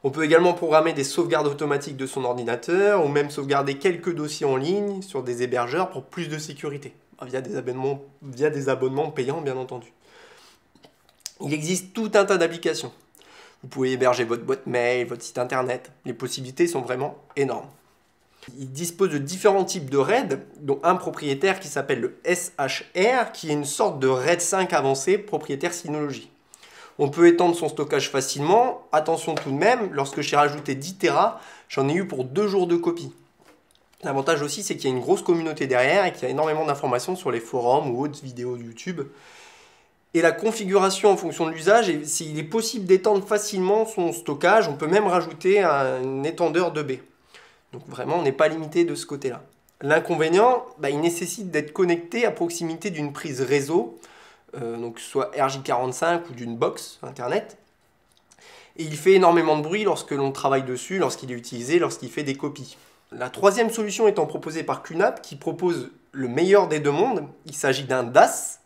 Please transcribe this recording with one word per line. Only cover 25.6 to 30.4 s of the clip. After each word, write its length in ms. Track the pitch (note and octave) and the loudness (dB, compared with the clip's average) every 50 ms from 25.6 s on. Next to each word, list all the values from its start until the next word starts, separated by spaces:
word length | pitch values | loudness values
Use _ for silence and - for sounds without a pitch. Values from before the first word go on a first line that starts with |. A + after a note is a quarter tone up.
| F3 F3 | -4 -4
Synology. 560 | E3+ - - D#3 D3 D3+ D3 C#3+ C3 A2+ - - _ _ _ _ - _ - - - - - - _ - | -4 -6 -8 -6 -4 -4 -4 -4 -6 -10 -14 -20 _ _ _ _ -20 _ -20 -20 -20 -20 -20 -18 _ -2
On 100 | D3 C3+ | -2 0
peut 200 | C#3+ D#3+ E3+ F3 | 4 8 8 8
étendre 260 | E3+ E3+ F3+ E3+ E3+ | 8 8 4 2 2
son 140 | E3+ E3 D3 | 0 -2 -4
stockage 420 | - - D3 - D3+ C#3 C3 - | -2 -4 -4 0 0 0 0 0
facilement. 720 | - C#3 C3 - - C#3+ C#3+ D#3+ G3 A#3 B3 C4 - - - _ | -2 -2 -2 -2 -4 -2 2 4 6 6 6 4 0 -8 -6 _
Attention 460 | - D#3 D#3 D#3+ E3 D#3+ - E3+ D#3 | 0 0 2 2 -2 -2 -2 -4 -4
tout 160 | D3+ - C#3+ | -4 -4 -4
de 40 | C3+ | -2
même, 340 | C#3+ F3 G#3+ B3+ B3 G#3+ F#3 | 2 4 4 4 2 0 -4
lorsque 300 | E3 C#3 C3+ C3+ - D3+ | -2 -4 -4 -4 -4 -6
j'ai 120 | C#3+ - D3+ | -4 2 4
rajouté 400 | D3 | 4